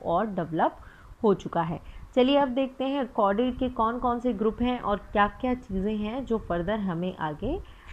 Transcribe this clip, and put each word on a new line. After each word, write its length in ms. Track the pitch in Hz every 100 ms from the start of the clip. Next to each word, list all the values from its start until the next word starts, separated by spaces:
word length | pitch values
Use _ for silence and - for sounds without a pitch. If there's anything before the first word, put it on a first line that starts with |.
और 220 | - 170 220
डेवलप 500 | 185 170 160 254 - - - - -
हो 120 | 214
चुका 280 | 185 190 170
है। 180 | 165 160 - - -
चलिए 220 | - 254 285
अब 120 | 277
देखते 360 | 247 269 -
हैं 220 | 262 285 247
कॉर्डेट 520 | - 202 202 254 247
के 100 | 202
कौन 300 | - 220 247
कौन 220 | 247 240
से 120 | 247
ग्रुप 300 | 196 214 214
हैं 180 | 240 247
और 160 | - 202
क्या-क्या 580 | - 208 208 208 254
चीज़ें 420 | 254 - 190 196 220
हैं 280 | 208 254
जो 140 | 247 220
फर्दर 400 | - 175 170 220
हमें 380 | 190 165 180 -
आगे 440 | 156 151 220 370 - - -